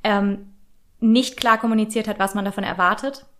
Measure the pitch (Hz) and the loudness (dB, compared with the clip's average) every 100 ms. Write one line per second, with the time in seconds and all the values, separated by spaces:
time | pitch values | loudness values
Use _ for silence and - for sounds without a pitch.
0 | 220 202 202 196 - - - - _ _ | 2 2 0 -4 -10 -20 -20 -20 _ _
1 | 226 233 254 - 240 220 226 220 214 226 | 4 4 2 -2 2 2 2 0 0 -4
2 | 220 - 190 208 196 196 180 180 180 214 | -4 -2 -2 0 -4 -4 -6 0 0 0
3 | 269 269 - | -6 -8 -20